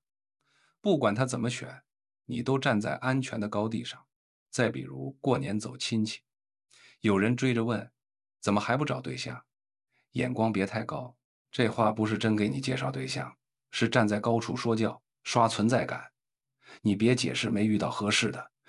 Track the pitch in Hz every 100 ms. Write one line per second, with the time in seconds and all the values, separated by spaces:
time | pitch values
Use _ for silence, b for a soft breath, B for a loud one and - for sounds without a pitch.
0 | _ _ _ _ _ _ _ _ 208 160
1 | 110 104 131 123 120 - 127 - _ _
2 | _ _ - - 120 135 139 104 104 -
3 | 131 131 127 117 104 104 113 117 120 -
4 | _ _ _ _ _ - 113 131 131 135
5 | 135 - 139 127 139 104 - - - 113
6 | 107 - _ _ _ _ _ b b b
7 | 110 98 107 123 131 117 117 104 - _
8 | _ _ _ _ - 104 - 131 147 131
9 | 131 127 - 123 - _ _ _ _ _
10 | _ 127 123 117 113 101 98 110 117 -
11 | 123 - _ _ _ - 117 120 107 107
12 | 107 104 113 107 104 135 131 131 135 135
13 | 131 - 135 - _ _ _ - 117 127
14 | 107 104 113 117 - 123 120 110 107 -
15 | _ _ - 120 113 - 110 127 - -
16 | - _ _ _ _ _ B B 107 101
17 | 113 127 - - 110 101 110 107 82 -
18 | 104 - 113 - - _